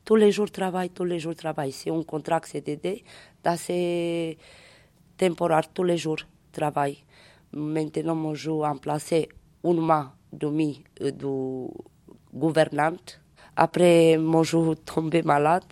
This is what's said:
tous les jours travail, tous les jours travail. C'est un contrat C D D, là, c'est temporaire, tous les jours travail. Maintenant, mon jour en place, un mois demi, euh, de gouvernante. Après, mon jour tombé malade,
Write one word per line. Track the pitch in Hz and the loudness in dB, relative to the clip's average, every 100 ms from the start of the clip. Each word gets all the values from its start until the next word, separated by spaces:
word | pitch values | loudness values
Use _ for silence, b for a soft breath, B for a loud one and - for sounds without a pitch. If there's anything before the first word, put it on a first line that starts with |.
tous | - 220 | 2 6
les | 208 | 6
jours | 196 208 | 4 -4
travail, | - 190 180 180 | -4 -4 -4 -6
tous | 180 | -6
les | 180 175 | -4 -4
jours | 160 160 | -6 -8
travail. | 160 151 139 | -6 -6 -6
C'est | - 165 | -6 -6
un | 160 | -6
contrat | 156 156 - 160 | -6 -8 -2 -2
C | - 147 | -2 -8
D | 147 147 | -8 -6
D, | 180 220 B B B _ - | -6 -8 B B B _ -4
là, | 170 | -4
c'est | - 180 175 175 170 170 165 151 b b b b b b _ - | -4 -2 -2 -2 -2 -4 -6 -10 b b b b b b _ -2
temporaire, | 185 160 170 156 - | -2 0 0 0 0
tous | - | -2
les | 180 170 | 0 0
jours | 156 156 - _ _ | -2 -6 -10 _ _
travail. | - 151 147 143 143 _ b b b _ | -6 -4 -2 -4 -6 _ b b b _
Maintenant, | 147 151 156 151 156 156 160 | -10 -4 -4 -4 -4 -4 -4
mon | 156 | -4
jour | 147 147 156 151 | -6 -6 -4 -4
en | 139 | -4
place, | 151 151 - 165 - - _ _ | -6 -6 0 -2 -2 -10 _ _
un | 170 | 0
mois | 170 165 156 135 - _ | 2 2 2 0 -14 _
demi, | 147 151 151 151 135 - - | -8 -4 -2 -2 -4 -16 -8
euh, | 139 | -6
de | - 139 135 131 131 127 - - _ - - _ | -6 -6 -6 -6 -8 -10 -14 -18 _ -20 -20 _
gouvernante. | 127 160 156 151 143 156 180 - - _ B B - | -2 0 2 2 2 -2 -2 -14 -20 _ B B 2
Après, | 160 160 175 170 160 160 | 2 6 6 8 8 6
mon | 160 165 | 4 2
jour | 156 165 160 156 | 4 2 2 -2
tombé | - 160 160 165 | -4 -4 0 0
malade, | 165 143 151 180 - | 2 2 4 2 -2